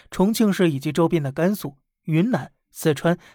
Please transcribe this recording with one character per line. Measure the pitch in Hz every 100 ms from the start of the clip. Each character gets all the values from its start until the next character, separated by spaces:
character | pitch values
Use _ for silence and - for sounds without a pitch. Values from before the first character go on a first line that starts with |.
| -
重 | - 190
庆 | 226 214
市 | 185 175
以 | 139
及 | 151
周 | 143 165
边 | 170
的 | 143
甘 | 139 175
肃、 | 208 143 - _ _
云 | - 160 220
南、 | 190 139 _ _
四 | - 165
川 | 143 165 170 -